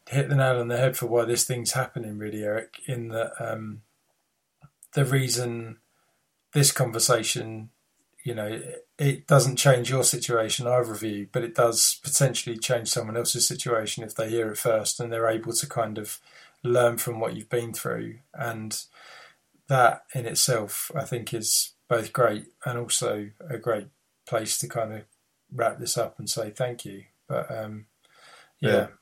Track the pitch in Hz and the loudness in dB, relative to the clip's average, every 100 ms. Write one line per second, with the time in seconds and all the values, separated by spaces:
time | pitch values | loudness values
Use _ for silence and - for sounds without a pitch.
0 | - 135 139 139 131 123 117 120 131 123 | -4 -2 2 4 4 2 0 2 2 0
1 | 120 117 117 120 - 123 113 131 123 - | 2 2 2 2 0 -2 -2 -2 -2 -6
2 | 113 104 107 104 104 110 110 - - 120 | -8 -8 -8 -6 -4 -4 -6 -14 -8 -8
3 | 113 113 113 - 113 113 110 104 _ _ | -6 -4 -4 -6 -8 -6 -8 -12 _ _
4 | _ _ _ _ _ _ - _ - - | _ _ _ _ _ _ -20 _ -6 0
5 | 131 135 131 - 120 117 113 113 _ _ | 4 2 2 -2 -2 -4 -8 -14 _ _
6 | _ _ _ _ _ 147 139 - 123 113 | _ _ _ _ _ 4 4 4 0 2
7 | - 117 110 120 113 110 110 _ _ _ | 2 2 2 -4 -4 -10 -12 _ _ _
8 | _ _ - 110 104 110 - - - - | _ _ -8 -6 -6 -6 -10 -14 -18 0
9 | 143 - - 143 143 131 143 127 120 131 | 2 2 6 6 6 4 6 6 4 2
10 | 120 120 - 117 110 - 120 123 117 107 | 2 2 0 0 2 0 2 2 2 -4
11 | 110 104 101 127 117 113 117 113 - - | -4 -6 -4 -4 -2 4 4 6 2 2
12 | - - 135 - - 113 - 120 110 - | -2 4 4 2 -6 -6 0 0 0 -4
13 | 110 117 120 120 - 120 - 113 107 - | -2 -2 -2 0 0 0 0 0 0 -6
14 | 113 - 110 113 110 104 120 110 107 - | -8 -6 -2 0 -2 -2 2 2 0 -4
15 | 120 117 113 113 113 110 143 - 110 110 | -4 0 0 0 -2 -4 -4 -2 -4 -4
16 | 107 - _ - - _ 123 120 120 117 | -10 -12 _ -20 -20 _ 0 4 4 2
17 | - 113 113 117 110 123 117 110 123 117 | -4 -4 -4 -6 -4 -4 -4 -8 -6 -6
18 | 113 113 _ - 117 113 110 - - - | -6 -12 _ -8 -8 -6 -8 -10 -10 -20
19 | - - - _ _ _ _ 135 120 - | -20 -20 -20 _ _ _ _ 6 6 4
20 | _ 135 113 151 - 117 104 - - 147 | _ -6 -4 0 2 2 -2 -6 -6 -8
21 | 139 123 107 113 107 - - _ _ 120 | -6 -6 -4 -6 0 0 0 _ _ 0
22 | 110 - 117 107 - _ - 120 117 - | 0 2 4 2 -8 _ -6 -4 -2 0
23 | 117 104 104 107 170 117 117 107 98 _ | 0 -2 -6 -14 -10 -6 -2 -2 -4 _
24 | _ _ - 117 107 - 117 120 110 110 | _ _ -4 -4 -2 -4 -4 -4 -4 -6
25 | - _ _ _ _ 123 113 - 117 - | -14 _ _ _ _ 0 0 0 -4 -2
26 | 110 - 104 - 107 104 123 120 104 98 | -2 -6 -6 -4 -6 -4 -6 -6 -12 -14
27 | 104 _ _ 120 - 113 107 107 107 _ | -18 _ _ -6 -4 -8 -8 -12 -16 _
28 | _ _ - - _ _ 120 104 95 - | _ _ -20 -20 _ _ 4 4 2 -8